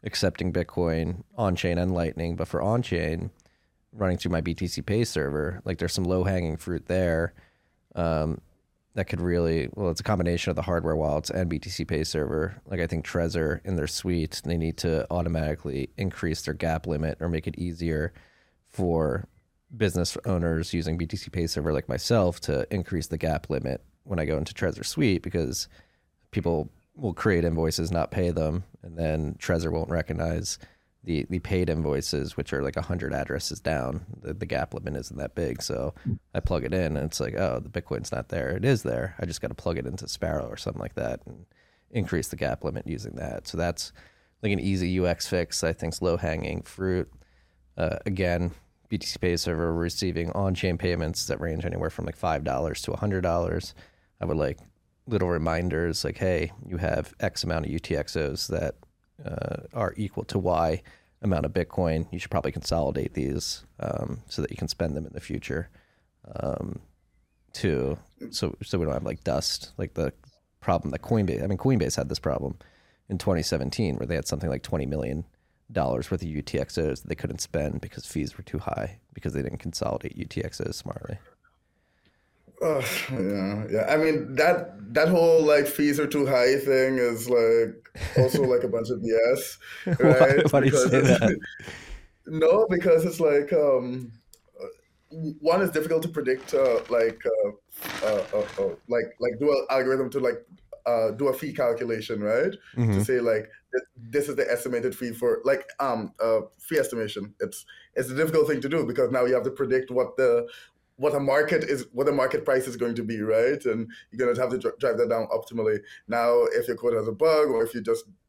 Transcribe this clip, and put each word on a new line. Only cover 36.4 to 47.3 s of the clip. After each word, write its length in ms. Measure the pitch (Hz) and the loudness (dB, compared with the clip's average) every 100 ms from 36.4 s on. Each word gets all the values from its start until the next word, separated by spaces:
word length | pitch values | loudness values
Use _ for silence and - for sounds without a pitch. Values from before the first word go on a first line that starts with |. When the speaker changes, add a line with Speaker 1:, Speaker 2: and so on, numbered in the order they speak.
Speaker 1:
plug 240 | - 90 | -2 -2
it 100 | 64 | -2
in, 220 | 92 82 76 | -2 0 -2
and 100 | 76 | -4
it's 140 | - | -4
like, 140 | 57 57 | -4 -2
"Oh, 240 | 90 62 | 0 -2
the 100 | - | -4
Bitcoin's 420 | - - - - | -10 -6 -8 -6
not 160 | - - | -8 -4
there." 220 | - 65 | -4 -2
It 140 | 90 | 0
is 180 | 123 123 | 2 2
there. 320 | - 60 92 - | 2 -2 -4 -6
I 40 | |
just 160 | 87 80 | -6 -6
gotta 140 | - | -6
plug 240 | - 87 82 | -4 -4 -4
it 80 | 62 | -4
into 220 | 82 - | -8 -8
Sparrow 380 | - 82 76 58 | -6 -4 -4 -4
or 100 | 53 | -8
something 260 | - - | -8 -8
like 140 | 50 - | -8 -6
that 240 | 58 60 | -6 -6
and 220 | - - - _ _ _ _ | -10 -20 -20 _ _ _ _
increase 380 | 120 85 87 - | -4 0 -2 -2
the 80 | - | -4
gap 280 | 67 - | -4 -2
limit 220 | - - - | -4 -6 -6
using 280 | 64 - - | -8 -8 -8
that. 300 | - - - | -8 -8 -8
So 100 | 82 | -2
that's, 360 | 85 80 - - - _ _ _ | -2 -2 -8 -12 -20 _ _ _
like, 100 | 110 | -2
an 80 | 98 | 0
easy 300 | 85 95 90 | 0 0 0
U 160 | 92 90 | 2 2
X 200 | 85 - | 0 -2
fix 360 | 90 82 - | -2 -2 -2
I 100 | 82 | -2
think's 300 | 82 82 - | -2 -4 -2
low-hanging 600 | 90 85 80 82 - 90 | 0 0 -2 -2 -4 -6
fruit. 460 | - - 95 92 - - - | -10 -4 -2 0 -2 -10 -20